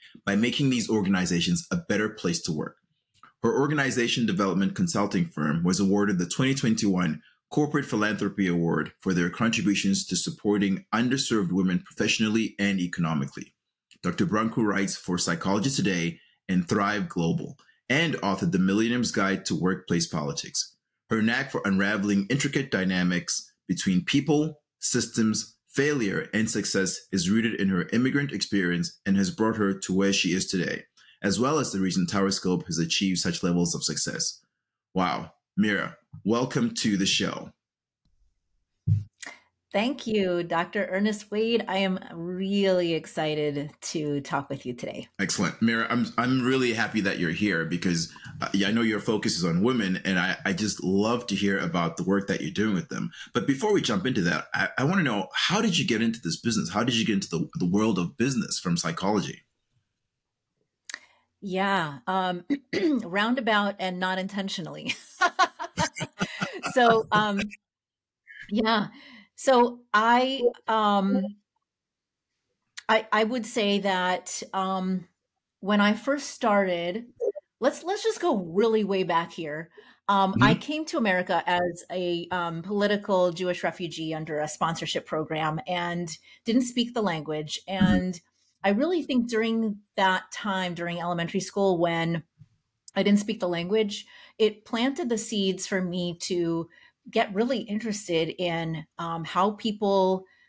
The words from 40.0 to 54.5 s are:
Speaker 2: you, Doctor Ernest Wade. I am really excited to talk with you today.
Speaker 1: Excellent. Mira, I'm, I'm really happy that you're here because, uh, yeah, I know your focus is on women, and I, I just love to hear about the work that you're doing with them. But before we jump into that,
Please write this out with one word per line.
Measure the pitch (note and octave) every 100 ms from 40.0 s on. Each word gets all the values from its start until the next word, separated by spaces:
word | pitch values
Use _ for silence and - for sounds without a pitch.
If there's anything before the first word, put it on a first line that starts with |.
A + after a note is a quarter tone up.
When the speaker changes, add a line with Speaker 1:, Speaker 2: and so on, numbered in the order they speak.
| A#3
Speaker 2:
you, | G#3+ F#3 F3
Doctor | E3+ E3+ F3 G#3 F3+
Ernest | F#3 G#3+ G#3 -
Wade. | G#3 A3+ A#3 -
I | F#3+
am | F#3+ F#3 -
really | E3 F3 F3+ F#3+ G3+ F#3+ F#3 E3+
excited | D#3+ D#3+ - D#3 D3+ D3 C#3+ D3+ -
to | - E3 D3+ C#3+
talk | C#3 C#3 -
with | -
you | B2+
today. | B2 - - - -
Speaker 1:
Excellent. | F#2+ - - -
Mira, | A2+ A2+ A2+
I'm, | A#2+ A2 -
I'm | B2 C3
really | B2 C3 B2
happy | A2+ G#2+ G#2+
that | G2 -
you're | E2+
here | E2 G#2 E2 D#2+
because, | F2 F#2+ E2+ E2 - - -
uh, | -
yeah, | G2 G2
I |
know | A2+
your | A2+ G#2
focus | A2 G#2+ G#2 E2+
is |
on | F2 E2+
women, | A2+ B2 F#2+ F#2 -
and | F#2
I, | F#2 -
I | G2
just | F#2+ G#3 -
love | F2+ G2 A2 A#2+ -
to |
hear | G2 G2 G2
about | E2 F2+ E2+ -
the |
work | E2+ G2 G2
that | F2+
you're | D2+
doing | - A2
with | F#2 -
them. | B1+ A1+ - -
But | A#2+ G#2+
before | C3+ G#3+
we | G3+
jump | - G2+ A#2+
into | A2
that, | E2+ D2+ -